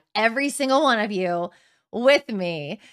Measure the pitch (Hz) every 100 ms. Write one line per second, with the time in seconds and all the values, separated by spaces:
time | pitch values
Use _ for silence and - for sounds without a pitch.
0 | _ 208 220 233 277 - 269 269 302 226
1 | 208 202 185 175 175 - _ _ _ 208
2 | 247 285 - 214 175 165 143 202 -